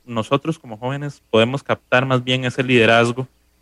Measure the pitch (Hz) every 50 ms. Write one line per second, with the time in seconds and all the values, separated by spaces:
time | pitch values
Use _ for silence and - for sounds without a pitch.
0 | _ 123 120 113 107 - 139 135 - 156 160 - - 127 110 104 120 127 139 143
1 | 147 143 - - _ _ - 110 113 120 131 139 - - 113 - _ _ - 127
2 | 131 131 131 127 123 127 127 127 131 123 120 - 131 127 131 120 110 110 117 117
3 | 117 120 120 - 127 - _ _ _ _ _ _